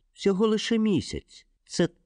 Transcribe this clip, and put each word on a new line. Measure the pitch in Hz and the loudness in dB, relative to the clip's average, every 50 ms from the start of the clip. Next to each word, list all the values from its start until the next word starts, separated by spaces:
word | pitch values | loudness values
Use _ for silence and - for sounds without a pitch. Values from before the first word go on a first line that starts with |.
| _ _ _ | _ _ _
всього | - - 196 196 180 220 220 | -2 0 0 2 2 2 2
лише | 214 214 - - 233 226 | 2 0 0 -2 0 0
місяць. | 220 214 196 143 92 - - 69 - _ - - - _ _ _ _ | 2 2 0 0 -2 -4 -8 -12 -12 _ -20 -20 -20 _ _ _ _
Це | _ - - 175 165 - _ _ | _ -2 -2 -2 -2 -2 _ _